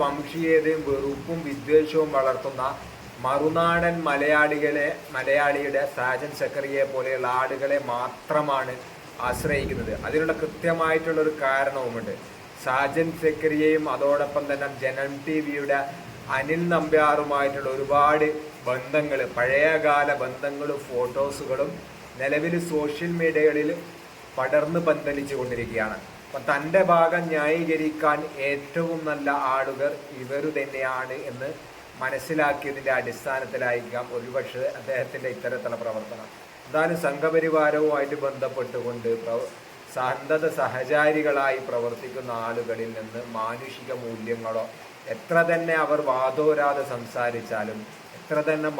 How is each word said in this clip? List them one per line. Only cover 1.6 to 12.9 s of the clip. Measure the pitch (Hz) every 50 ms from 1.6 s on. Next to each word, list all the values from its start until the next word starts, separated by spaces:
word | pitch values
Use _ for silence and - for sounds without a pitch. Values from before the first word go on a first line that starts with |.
| 113 135 151 156 156 151 156 160 156 147 143
വളർത്തുന്ന | 135 131 131 127 127 - 135 131 127 127 135 147 - - - - - - - - 127 120
മറുനാടൻ | 127 139 143 151 156 160 165 170 170 170 175 170 170 170 165 160 151
മലയാളികളെ, | 143 139 143 147 151 151 151 151 151 147 151 147 147 147 143 156 - - - - 147
മലയാളിയുടെ | 131 131 135 139 147 147 143 143 139 143 139 139 139 143 135 - -
സാജൻ | 123 127 131 120 147 147 143 -
സക്കറിയെ | 143 123 - 143 139 139 139 139 139 139 135
പോലെയുള്ള | 131 127 131 131 131 127 123 127 127
ആളുകളെ | 131 131 139 135 139 139 143 143 131 120
മാത്രമാണ് | 120 120 123 131 - - - - 156 151 151 147 139 131 127 123 127 123 - - - - - - - - 123 127
ആശ്രയിക്കുന്നത്. | 123 120 - 147 147 139 - - 131 120 117 113 107 98 107 -
അതിനുള്ള | 151 156 160 160 156 -
കൃത്യമായിട്ടുള്ളൊരു | 156 151 - - - 170 165 165 160 160 160 160 160 165 160 156 156 156 151 - 143
കാരണവുമുണ്ട്. | 135 135 135 139 139 139 135 127 120 117 113 107 104 92 - - - - - - - - - -
സാജൻ | 131 127 135 143 -